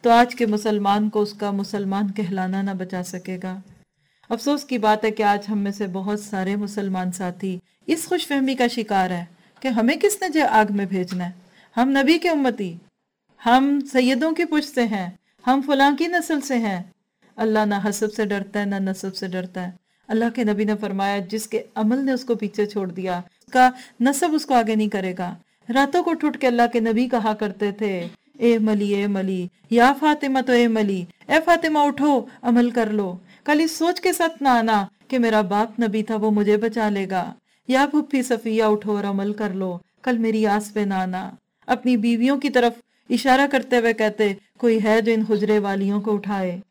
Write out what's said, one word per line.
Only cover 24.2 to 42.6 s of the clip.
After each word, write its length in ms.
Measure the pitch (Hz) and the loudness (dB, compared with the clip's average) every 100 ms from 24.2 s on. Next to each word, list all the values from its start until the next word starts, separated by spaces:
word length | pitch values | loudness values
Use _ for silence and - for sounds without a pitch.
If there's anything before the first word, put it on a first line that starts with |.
| 349 | 0
उसको 200 | 302 302 | 0 2
आगे 220 | 247 220 220 | 2 2 0
नहीं 140 | 214 | 0
करेगा। 460 | 208 185 185 180 - _ _ - | -2 -4 -6 -8 -8 _ _ -4
रातों 320 | 240 277 349 | 0 2 2
को 80 | 339 | 0
उठ 120 | 330 | -2
उठ 140 | 302 247 | -2 0
के 100 | 262 | 0
अल्लाह 200 | 240 240 | 2 2
के 120 | 240 | 2
नबी 260 | 226 220 254 | 0 0 0
कहा 260 | 254 208 | 0 -2
करते 380 | 214 214 190 208 | -2 -6 -4 -6
थे, 220 | 202 214 185 170 - _ - | -4 -4 -4 -8 -14 _ 0
"ए 160 | 233 226 | 2 2
मली, 300 | 214 208 202 | 2 0 0
ए 160 | 202 208 | 0 0
मली, 420 | 196 190 185 180 _ _ | -2 -2 -4 -6 _ _
या 200 | 233 247 | 4 4
फातिमा 480 | 277 302 302 285 262 | 4 0 0 0 0
तो 120 | 254 | 2
ए 140 | 247 240 | 4 4
मली, 380 | 220 208 190 175 _ - | 2 0 -2 -6 _ 0
ए 100 | 302 | 0
फातिमा 440 | 320 330 320 302 | 4 2 4 2
उठो, 460 | 294 285 294 269 - - | 2 2 2 2 0 -6
अमल 280 | 247 240 240 | 2 4 4
कर 200 | 233 214 | 2 0
लो।" 280 | 214 190 180 - - - | 0 -2 -8 -16 -12 0
कल 160 | 302 | 2
इस 160 | 320 - | 2 0
सोच 220 | 320 359 | -2 0
के 140 | 370 | -2
साथ 280 | 349 330 330 | 0 -2 0
ना 100 | 277 | 2
आना 240 | 240 226 214 196 _ _ | 2 2 0 -2 _ _
कि 80 | 262 | 0
मेरा 240 | 233 220 | 2 2
बाप 320 | 196 202 226 220 | 0 -2 -2 -2
नबी 240 | 226 214 | -2 -2
था 120 | 214 220 | -2 -2
वो 160 | 214 | 0
मुझे 260 | 208 208 214 | 2 2 2
बचा 320 | 226 226 214 | 0 -2 -2
लेगा, 340 | 202 190 190 165 - _ _ - | -2 -2 -4 -4 -12 _ _ 0
या 160 | 262 285 | 2 4
फुफ्फी 380 | 302 294 269 | 0 0 -2
सफिया 440 | 254 226 226 220 220 | 0 -2 0 2 2
उठो 280 | 208 208 208 | 2 0 -4
और 80 | 202 | -2
अमल 280 | 196 202 | -4 -4
कर 200 | 208 208 | -4 -6
लो, 180 | 185 190 175 _ _ | -4 -6 -8 _ _
कल 140 | - 240 | -2 0
मेरी 260 | 226 220 214 | 0 2 2
आस 220 | 208 208 | 0 -2
पे 140 | 214 208 | -4 -2
ना 160 | 190 | -2
आना। 200 | 185 185 190 - _ _ - | -4 -6 -10 -16 _ _ -4
अपनी 300 | 254 254 247 | -2 2 2
बीवियों 400 | 233 233 247 277 | 2 2 2 0
की 120 | 285 | 0
तरफ 320 | 247 | 2